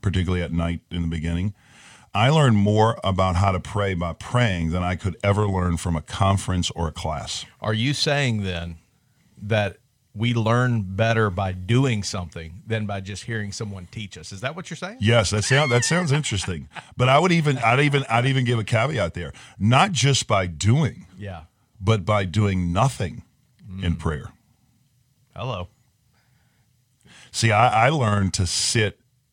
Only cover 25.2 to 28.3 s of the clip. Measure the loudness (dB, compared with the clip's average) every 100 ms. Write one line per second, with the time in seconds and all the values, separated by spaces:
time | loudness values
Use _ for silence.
25.2 | _ -10 -8 -6 -8 _ _ _ _ _
26.2 | _ _ _ _ _ _ _ _ _ -20
27.2 | -12 -2 2 6 6 6 4 4 2 2
28.2 | 0